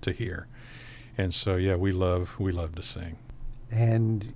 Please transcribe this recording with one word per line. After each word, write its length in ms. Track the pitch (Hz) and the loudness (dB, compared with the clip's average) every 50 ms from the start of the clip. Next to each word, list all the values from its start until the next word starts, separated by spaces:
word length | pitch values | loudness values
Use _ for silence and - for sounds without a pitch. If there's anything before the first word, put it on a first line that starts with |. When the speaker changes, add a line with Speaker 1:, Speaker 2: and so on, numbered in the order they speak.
Speaker 1:
to 100 | - 98 | -2 -2
hear. 360 | 92 - 117 92 85 85 - - - - - - - - - - - - - - - - | -2 0 -2 -4 -4 -6 -8 -10 -14 -16 -16 -16 -16 -16 -16 -16 -16 -18 -18 -12 -2 0
And 160 | 98 92 87 | 0 0 2
so, 220 | - - 101 95 | 0 0 2 2
yeah, 200 | 90 92 98 95 | 4 4 4 4
we 160 | 87 95 98 | 4 4 2
love, 480 | 92 92 92 90 90 90 90 - - - | 4 4 4 4 4 2 2 -2 -2 -2
we 120 | 101 95 | 0 0
love 240 | 87 87 85 80 82 | 0 0 -2 -4 -4
to 80 | 85 - | -4 -4
sing. 340 | - - 90 87 82 80 - - - - - - - - - - - | -4 -4 -4 -6 -8 -10 -12 -14 -14 -12 -8 -6 -6 -6 -8 -8 -2
Speaker 2:
And 640 | 113 113 117 113 113 113 113 110 113 104 104 117 - | 2 4 4 6 6 4 4 4 2 0 -2 -6 -4